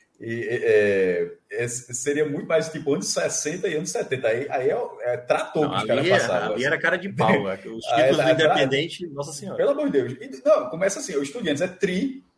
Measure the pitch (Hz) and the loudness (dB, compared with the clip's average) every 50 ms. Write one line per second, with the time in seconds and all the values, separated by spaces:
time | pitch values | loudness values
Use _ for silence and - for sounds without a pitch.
0 | _ _ _ - - 113 117 117 107 107 120 - 107 117 107 104 104 101 101 98 | _ _ _ -14 -10 -8 -6 -6 -4 -4 -2 0 4 4 6 6 6 6 4 4
1 | 95 92 87 87 85 85 - - _ - 104 110 120 117 - - - - 123 - | 2 2 2 0 -2 -4 -6 -12 _ -10 -6 -4 -4 -4 -6 -8 -10 -10 -10 -6
2 | - 147 143 151 151 143 139 156 - - 160 156 - - - 151 - 143 147 180 | -2 -2 0 0 0 0 -2 -4 -2 0 0 0 0 0 -4 -4 -2 0 0 0
3 | - - - 180 - 139 - - - 147 165 190 - - 156 156 180 - - 233 | 0 -2 -2 -2 -2 -2 -2 -2 -4 -4 -4 -2 -2 -2 -2 -2 -4 -4 -4 -4
4 | - - 135 131 - 110 113 123 143 - 143 135 127 147 190 247 240 - - 107 | -4 -4 -2 0 0 0 0 0 -2 -2 -2 0 0 0 0 0 -2 -6 -8 -6
5 | 113 135 151 151 - - 147 160 - - - 165 147 - 92 98 110 110 120 - | -4 -4 -4 -2 0 0 0 0 -2 -2 0 0 0 0 0 -2 0 0 2 2
6 | - 180 196 165 120 113 90 - 101 113 104 117 127 147 160 156 - 165 180 180 | 4 4 4 4 4 2 0 0 0 -2 -2 0 0 0 0 0 0 0 0 0
7 | 180 196 151 135 175 110 - - 98 95 95 - - 110 113 113 - - 120 117 | -2 -4 -2 0 2 4 4 2 2 -2 -4 -6 -8 -10 -12 -10 -4 0 2 4
8 | 127 135 143 151 131 131 127 151 160 156 190 - 135 131 135 139 160 170 - - | 4 4 4 4 4 4 4 4 4 4 4 4 2 2 2 0 -2 -2 -6 -8
9 | 175 165 139 139 143 - - - 208 185 135 110 185 269 277 294 302 277 - - | -10 -10 -8 -8 -8 -8 -10 -10 -10 -6 -2 0 2 2 2 0 0 0 2 2
10 | 120 117 - - - 277 - - - 294 - - - - 160 165 190 202 - - | 0 0 -2 -10 -12 -14 -12 -2 2 4 4 4 2 -2 -4 -2 -2 -2 -2 -4
11 | - - 156 139 139 135 - 247 208 156 143 139 180 180 - - - 185 180 190 | -6 -6 -4 -4 -4 -4 -6 -4 -2 -2 -2 0 -2 -4 -2 -2 -2 -2 0 0
12 | 277 269 - - - _ _ | -2 -2 -4 -8 -16 _ _